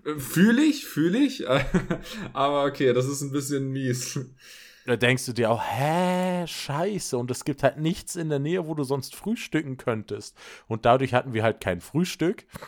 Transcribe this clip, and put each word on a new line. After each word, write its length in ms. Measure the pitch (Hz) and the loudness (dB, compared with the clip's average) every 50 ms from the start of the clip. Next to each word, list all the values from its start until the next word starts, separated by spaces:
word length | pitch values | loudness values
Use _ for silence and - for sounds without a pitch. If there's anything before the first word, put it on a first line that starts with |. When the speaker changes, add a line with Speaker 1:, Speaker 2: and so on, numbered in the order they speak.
| - 147 151 147 | -8 -8 -8 -6
Speaker 1:
Fühl 400 | 131 - - 156 185 226 233 262 | -6 -2 4 6 6 8 8 6
ich, 260 | 311 311 - - - | 4 4 2 0 -4
fühl 300 | - - 139 156 170 180 | -6 -2 0 0 2 2
ich, 300 | 247 294 269 - - - - 131 139 - - - 180 - - | 2 2 0 0 -2 -2 0 0 0 2 0 0 -2 0 -2
<laughs> 440 | 170 - - - - 220 190 127 - | -6 -6 -8 -10 -12 -10 -10 -8 -2
aber 320 | 135 139 143 143 143 143 | 0 0 2 2 2 0
okay, 280 | 147 143 - 147 127 123 | 0 0 2 4 4 4
das 140 | 127 127 135 | 4 2 0
ist 140 | 143 139 | -2 -4
ein 100 | 143 139 | -4 -4
bisschen 380 | 135 147 131 131 147 139 135 135 | -4 -4 -2 -2 -2 -2 -2 -2
mies. 480 | 135 135 135 127 123 123 - - - 143 127 - - - - - - - - - - - - - | -4 -2 -2 -2 -2 -2 -4 -6 -6 -6 -8 -8 -12 -20 -20 -20 -20 -20 -20 -20 -20 -8 -2 0
Speaker 2:
Da 80 | 120 | 2
denkst 300 | 110 123 120 127 127 - | 4 4 4 4 2 0
du 80 | - 120 | -2 0
dir 160 | 113 120 110 | 2 2 2
auch, 140 | 117 113 - | 2 2 0
hä, 800 | - - 127 139 151 160 175 180 180 180 180 180 185 180 180 175 | -2 -2 0 0 2 2 2 2 2 2 2 0 0 -2 -2 -4
scheiße, 720 | 156 - - - - 139 147 175 202 214 175 - - - 123 | -6 -8 -8 -6 -4 -2 -2 -2 -2 -2 -4 -4 -2 -2 -2
und 140 | 120 123 | -2 -2
es 120 | 123 - - | -4 -4 -4
gibt 200 | - 147 - - | -4 0 2 2
halt 140 | 131 - 147 | 2 2 2
nichts 360 | 151 160 175 - - - - | 0 -2 -2 -2 -6 -8 -6
in 140 | 175 165 156 | -6 -2 -2
der 80 | 147 139 | 0 0
Nähe, 300 | 139 151 175 185 170 151 | 0 0 -2 -2 -2 -2
wo 80 | 160 | -4
du 80 | 147 143 | -4 -2
sonst 320 | 123 139 139 131 - - | 0 -2 -2 -2 -6 -12
frühstücken 600 | - - 196 233 - - - - 156 156 139 131 135 | -8 -6 -4 -4 -4 -4 -4 -2 -2 -2 -4 -6 -6
könntest. 600 | - 135 113 110 104 - 104 107 - - - - - - - - - - | -2 -2 -2 -2 -4 -6 -10 -10 -10 -12 -18 -20 -20 -20 -20 -18 -8 -6
Und 180 | 110 110 - | -4 2 6
dadurch 300 | 120 120 131 139 - 123 | 6 6 6 6 2 2
hatten 180 | 123 - 135 113 | 0 0 0 0
wir 80 | 110 | 0
halt 180 | 107 113 104 - | 2 2 0 0
kein 220 | - 98 90 87 | -2 -2 -2 -2
Frühstück. 640 | - - - 147 180 180 - - 151 175 233 - - _ - - - | -4 -4 -2 -2 -2 -2 -2 0 0 0 0 -2 -8 _ -16 -16 -16